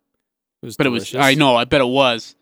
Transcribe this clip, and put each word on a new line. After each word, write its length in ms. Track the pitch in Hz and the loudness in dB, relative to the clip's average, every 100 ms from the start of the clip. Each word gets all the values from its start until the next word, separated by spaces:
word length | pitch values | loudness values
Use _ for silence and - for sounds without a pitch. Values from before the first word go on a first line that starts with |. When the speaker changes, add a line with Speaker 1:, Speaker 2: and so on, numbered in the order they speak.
| _ _ _ _ _ _ | _ _ _ _ _ _
Speaker 1:
It 40 | 113 | -12
was 100 | - | -4
Speaker 2:
But 80 | 139 | -2
it 40 | |
was, 200 | 117 98 | -2 -6
Speaker 1:
delicious. 140 | 127 | 0
Speaker 2:
I 100 | 135 | 2
know, 200 | 135 143 | 2 2
I 100 | 120 | 2
bet 180 | 123 147 | 2 0
it 60 | 123 | 0
was. 460 | 135 131 117 - - | 2 0 0 -8 -20